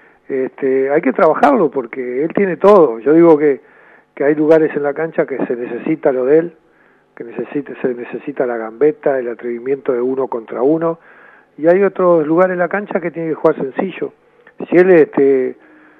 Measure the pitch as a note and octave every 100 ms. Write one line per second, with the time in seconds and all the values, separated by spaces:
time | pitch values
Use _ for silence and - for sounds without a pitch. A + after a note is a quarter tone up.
0 | _ _ - C3+ B2+ - C3+ C3 C3+ D3
1 | C3+ - E3+ - C#4+ C4 D#3 C3+ A#2 -
2 | B2 B2 D#3+ - G3 E3 G3 G#3 D3 A2+
3 | B2 E3 E3+ D3 D3+ C3 _ _ _ _
4 | _ - C#3+ D3+ D3+ D#3+ D#3 D3+ C#3+ C#3+
5 | D#3+ D#3+ C#3+ B2+ - A#2+ B2 A#2+ - D#3
6 | D#3+ C3 B2+ D#3 F3 - _ _ _ _
7 | _ - A#2 A#2 A#2 D3 C3+ B2+ C3 A#2+
8 | A#2+ A#2+ - C#3 B2+ A#2 A2 A2+ D3+ D3+
9 | D3+ C3+ A#2+ A2 A#2+ A#2+ B2+ C#3 C3+ A#2+
10 | B2+ C3 C3 A#2+ A2 A2 C3 D#3+ E3 E3
11 | _ - - _ _ - D#3 F#3 G3 F#3+
12 | F3+ E3+ D3 D#3+ F#3 F3+ F3 G3 G#3 G3
13 | E3 D3+ E3 D3 D#3+ - C3+ - F#3+ -
14 | C#3 _ _ _ _ - - F3 F#3 F3
15 | C#3+ - C#3 C3+ B2+ - _ _ _